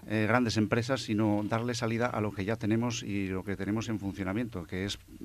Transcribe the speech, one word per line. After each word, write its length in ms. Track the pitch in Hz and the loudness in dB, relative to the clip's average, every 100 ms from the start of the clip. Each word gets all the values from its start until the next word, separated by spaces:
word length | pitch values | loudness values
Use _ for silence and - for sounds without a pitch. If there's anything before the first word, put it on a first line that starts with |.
| - | -2
eh, 180 | 107 107 | 0 4
grandes 280 | 120 117 107 | 4 4 2
empresas, 460 | 104 120 120 131 | 4 2 2 -2
sino 400 | - 107 110 104 | 0 2 4 2
darle 300 | 104 113 120 | 0 0 0
salida 320 | 117 113 113 123 | -2 0 0 0
a 140 | 117 | 0
lo 120 | 104 | -2
que 120 | 101 | 0
ya 120 | 95 110 | -2 0
tenemos 460 | 104 113 120 117 | 2 2 2 -2
y 260 | 120 101 95 | -4 -2 -2
lo 160 | 95 | -2
que 120 | 92 95 | -2 -4
tenemos 320 | 98 110 110 | 0 -2 -2
en 100 | 107 | -4
funcionamiento, 680 | 98 92 92 101 123 92 80 | -4 -4 -2 -2 -4 -6 -6
que 180 | 92 101 | -4 -4
es, 120 | - - - | -6 -12 -16